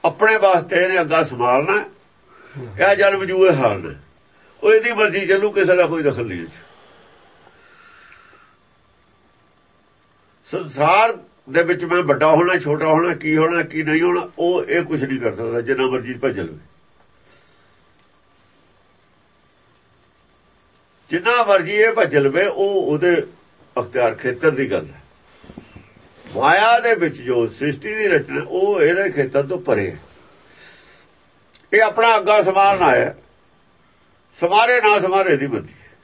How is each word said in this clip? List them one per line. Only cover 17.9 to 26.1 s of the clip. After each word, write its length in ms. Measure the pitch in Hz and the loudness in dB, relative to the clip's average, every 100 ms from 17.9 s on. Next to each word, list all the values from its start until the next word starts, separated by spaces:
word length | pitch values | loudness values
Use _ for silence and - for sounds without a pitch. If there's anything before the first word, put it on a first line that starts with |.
| _ _ _ _ _ _ _ _ _ _ _ _ _ _ _ _ _ _ _ _ _ _ _ _ _ _ _ _ _ _ _ _ | _ _ _ _ _ _ _ _ _ _ _ _ _ _ _ _ _ _ _ _ _ _ _ _ _ _ _ _ _ _ _ _
ਜਿੰਨਾ 340 | 170 208 240 | -4 0 2
ਮਰਜ਼ੀ 280 | 226 190 170 | 4 2 2
ਇਹ 200 | 208 226 | 2 2
ਭੱਜ 240 | 226 - 147 | 2 0 2
ਲਵੇ, 300 | 139 147 196 | 2 0 -2
ਉਹ 460 | - 196 196 - | -2 -2 -2 -2
ਉਹਦੇ 340 | 151 175 170 - - _ _ _ - | 0 2 0 -2 -16 _ _ _ -10
ਅਖਤਿਆਰ 340 | 117 - 117 | -6 -2 -2
ਖੇਤਰ 360 | 113 127 123 156 | -2 -8 -2 -2
ਦੀ 200 | 135 120 | -2 -4
ਗੱਲ 160 | 92 76 | -6 -8
ਹੈ। 160 | - _ _ _ _ - - - - - _ _ | -20 _ _ _ _ -20 -20 -20 -20 -20 _ _